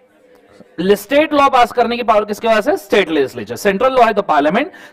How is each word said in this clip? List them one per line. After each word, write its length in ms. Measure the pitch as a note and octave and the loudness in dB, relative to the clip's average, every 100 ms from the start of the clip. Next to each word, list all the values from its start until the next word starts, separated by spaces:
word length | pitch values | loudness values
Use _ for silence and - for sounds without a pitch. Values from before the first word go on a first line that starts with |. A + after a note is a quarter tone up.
| _ _ _ _ _ _ - - | _ _ _ _ _ _ -20 -6
स्टेट 520 | F#3+ G3+ - C#4+ D#4 | 0 0 2 0 2
लॉ 160 | D4 C4+ | 2 2
पास 240 | C4 A#3 | 2 0
करने 240 | B3 A3+ A#3+ | 0 -2 -2
की 60 | |
पावर 220 | A3+ G#3 | 0 0
किसके 240 | G#3 G3+ A3+ | 0 -4 0
पास 200 | G#3+ A3+ | 0 0
है? 80 | F#4+ | -4
स्टेट 320 | - G#3+ E3+ | -2 0 0
लेजिस्लेचर। 480 | D#3 C3 - G2+ A2+ | -2 -2 -4 -12 -4
सेंट्रल 360 | G#3 G3 C4 | -2 0 0
लॉ 100 | C4 | 2
है 120 | A3+ | 2
तो 80 | G#3+ | 2
पार्लियामेंट, 500 | - - - G#3+ E4 - - | 0 0 0 -2 -4 -10 -20